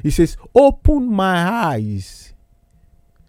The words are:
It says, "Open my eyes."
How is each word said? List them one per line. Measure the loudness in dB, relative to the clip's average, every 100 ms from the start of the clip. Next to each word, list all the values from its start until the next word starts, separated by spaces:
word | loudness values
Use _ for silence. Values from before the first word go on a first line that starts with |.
It | -4
says, | 0 0 -2 0 4
"Open | 4 2 0 0 -2
my | -2 0 -2 -2
eyes." | -4 -4 -4 -6 -8 -12 -20 -20 -20 _ _ _ _ _ _ _ _